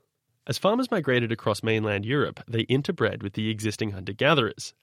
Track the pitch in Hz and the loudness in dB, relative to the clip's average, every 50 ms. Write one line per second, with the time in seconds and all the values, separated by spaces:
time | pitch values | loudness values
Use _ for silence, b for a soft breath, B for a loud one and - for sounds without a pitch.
0 | _ _ _ _ _ _ _ _ _ - 123 - - 196 226 254 254 - 233 185 | _ _ _ _ _ _ _ _ _ -6 -4 0 2 2 2 2 0 0 -2 0
1 | 143 135 127 123 120 110 113 - - 117 101 - - 110 110 110 107 104 101 98 | 2 2 2 2 2 0 -2 -2 0 0 0 0 0 0 0 2 0 0 -2 -2
2 | 101 113 139 147 107 - - - - - 113 113 - - 123 139 139 - 175 - | -2 0 0 0 0 0 -2 -8 -10 -4 -2 -2 2 2 2 2 2 -2 0 0
3 | 117 98 98 - 101 101 - 110 107 110 110 104 110 107 101 - 113 104 98 95 | 0 0 0 -2 -6 -6 -4 -2 -2 -2 -2 -2 -2 -4 -2 -2 -4 -4 -4 -6
4 | 92 92 107 - 123 147 165 139 113 98 - - - - - _ | -8 -8 -2 2 4 4 4 4 2 0 -2 -8 -12 -14 -14 _